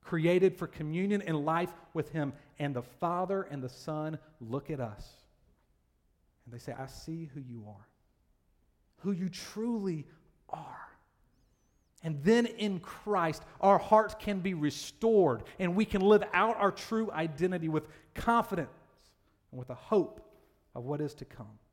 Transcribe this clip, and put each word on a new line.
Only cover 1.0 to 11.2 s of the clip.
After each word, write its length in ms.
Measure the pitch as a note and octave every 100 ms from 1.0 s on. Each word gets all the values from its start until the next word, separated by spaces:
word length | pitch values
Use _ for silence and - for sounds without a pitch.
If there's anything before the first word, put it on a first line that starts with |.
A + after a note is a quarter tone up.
| G3 G3+
and 240 | G3 D#3+ D3
life 260 | E3 F3 - -
with 160 | E3 D#3
him. 240 | D#3 C#3+ C3 - -
And 160 | D3 B2+
the 60 |
Father 600 | A#2+ - E3+ F3 F#3 G3
and 200 | F#3+ C#3+
the 60 | B2+
Son 500 | - - D#3 D#3 D#3 - _
look 280 | A2+ C3 -
at 120 | D3
us 420 | A#2+ G#2 - _ _ _ _ _ _ _ _ _ _ _ _ _
and 100 | -
they 40 | A#2+
say, 160 | C3+
"I 140 | B2 C3
see 380 | - - E3 D#3+
who 140 | C3
you 300 | B2+ A#2 G#2+
are, 180 | G#2 G#2 _ _ _ _ _ _ _ _ _ _ _
who 140 | F#3
you 180 | F#3+ F#3
truly 760 | F3 - G#3+ A3+ A#3 G3 D#3+ - - _ _ _
are." 400 | - - - - - _ _